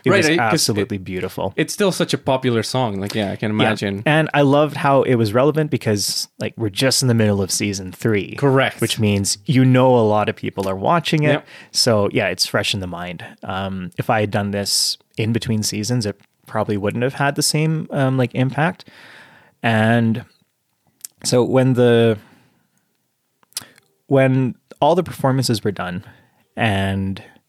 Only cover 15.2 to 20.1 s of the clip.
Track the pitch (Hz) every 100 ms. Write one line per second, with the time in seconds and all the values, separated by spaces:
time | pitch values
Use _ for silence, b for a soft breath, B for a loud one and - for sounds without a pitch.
15.2 | 110 113 - 110 104 104 107 123 101 -
16.2 | _ _ - 110 101 104 101 113 127 -
17.2 | 139 139 147 151 160 160 - - 131 131
18.2 | 120 123 131 - 165 - - B B B
19.2 | B B B B 120 110 110 117 113